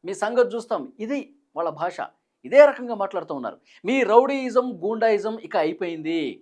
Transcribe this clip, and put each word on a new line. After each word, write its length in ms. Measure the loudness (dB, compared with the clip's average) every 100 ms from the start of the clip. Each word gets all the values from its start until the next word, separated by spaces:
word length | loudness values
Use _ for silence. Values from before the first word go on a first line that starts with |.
మీ 80 | -10 -6
సంగతి 260 | -2 0 0
చూస్తాం, 260 | -2 -6 -6 -6 -12
ఇది 140 | -6 -6 -8 _ _
వాళ్ళ 140 | -6 -6 -4
భాష. 180 | -6 -6 -12 _ _ _ 4
ఇదే 140 | 8 8
రకంగా 260 | 6 -10 -6
మాట్లాడుతూ 320 | -4 -6 -6 -8
ఉన్నారు. 180 | -8 -10 _ _ -2
మీ 80 | 0 6
రౌడీయిజం, 540 | 6 6 -2 0 -2 -2 -6
గూండాయిజం 520 | -4 0 2 2 -2 -8 -4
ఇక 80 | -2
అయిపోయింది. 540 | -2 -4 -8 -6 -4 -4 -4 -8